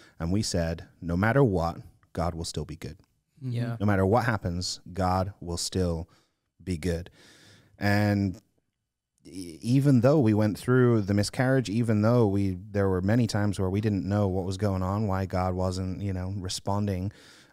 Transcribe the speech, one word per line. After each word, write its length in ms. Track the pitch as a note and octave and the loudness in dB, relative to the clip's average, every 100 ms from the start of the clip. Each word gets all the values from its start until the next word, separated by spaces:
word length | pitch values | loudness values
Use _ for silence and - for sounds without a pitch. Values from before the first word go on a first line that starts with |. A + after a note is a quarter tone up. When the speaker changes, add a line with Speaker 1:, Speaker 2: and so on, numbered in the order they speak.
| - - | -20 -8
Speaker 1:
and 120 | E2 | -2
we 100 | F#2+ | -2
said, 460 | A2+ F#2 E2 E2 - _ | 0 -2 -2 -4 -10 _
"No 160 | E2+ E2+ | -4 0
matter 280 | G#2+ B2 | 2 4
what, 340 | C#3 F2+ E2 E2+ - _ _ | 4 4 0 -4 -12 _ _
God 200 | - E2+ | -4 -4
will 100 | E2 E2 | -4 -6
still 200 | - D2 | -8 -8
be 100 | D2+ | -10
good." 220 | - D2+ _ _ _ _ | -14 -16 _ _ _ _
Speaker 2:
Mm-hmm. 80 | B2+ | -8
Speaker 3:
Yeah. 260 | A#2+ A#2 A#2 | -6 -6 -2
Speaker 1:
No 60 | G#2 | 2
matter 180 | G2 F#2+ | 4 4
what 200 | A#2 A#2 | 4 2
happens, 540 | G#2+ F#2 F2 F2+ - - | -2 -2 -4 -6 -8 -10
God 420 | F2+ F2+ F#2 F#2+ - | -2 0 0 -2 -6
will 180 | F2 E2+ | -8 -6
still 520 | - F#2+ F2+ D#2+ E2+ _ _ _ _ _ | -4 -2 0 -2 -6 _ _ _ _ _
be 120 | F2 F2 | -8 -4
good. 340 | F2 E2+ F2 - - - - - _ - | -4 -4 -6 -18 -20 -20 -20 -20 _ -4
And 640 | G2+ G2+ G#2 G2+ G2 F2 - _ _ _ _ _ _ _ | 0 2 2 2 0 -4 -14 _ _ _ _ _ _ _
e-, 360 | - E2+ F2 D#2 | -18 -14 -14 -10
even 400 | G#2+ C3 C#3 C3 | -2 2 4 6
though 180 | A#2 C#3+ | 6 4
we 140 | A2+ | 4
went 240 | G#2 G#2+ F2+ | 4 2 0
through 440 | - B2+ B2 A#2 | 2 4 4 4
the 120 | G2 | 2
miscarriage, 560 | G2+ G2+ - B2+ C3+ A2+ | 0 0 0 0 0 0
even 320 | G#2+ A#2 G#2+ | -2 0 2
though 240 | G#2+ B2 A2 | 4 4 4
we, 320 | G2 G2 F2+ G#2 | 2 0 -4 -4
there 180 | G2+ G2 | 0 0
were 120 | F#2 | 2
many 240 | F#2 A#2 A2+ | 2 2 2
times 320 | G#2+ G#2 F#2 | 0 -2 0
where 100 | F#2+ | -2
we 100 | G2 | 0
didn't 280 | G#2+ G2+ E2 | 0 0 0
know 180 | G#2 G2+ | 0 0
what 180 | F#2 F#2 | 0 -4
was 120 | F#2+ | -2
going 240 | G#2 F#2+ | -2 0
on, 240 | F#2 G2 A2 | -2 -2 0
why 220 | F#2+ F#2+ | -2 -2
God 260 | F#2+ F#2 | 0 0
wasn't, 480 | F#2 F#2 F#2 F#2 F2+ | 0 -2 -2 -4 -4
you 120 | G2+ | -4
know, 200 | F#2+ F#2 G2+ | -4 -6 -6
responding, 760 | F#2 - - G2+ G#2 F#2 F#2+ - - - - | -8 -8 -4 -2 -2 -2 -4 -8 -18 -20 -16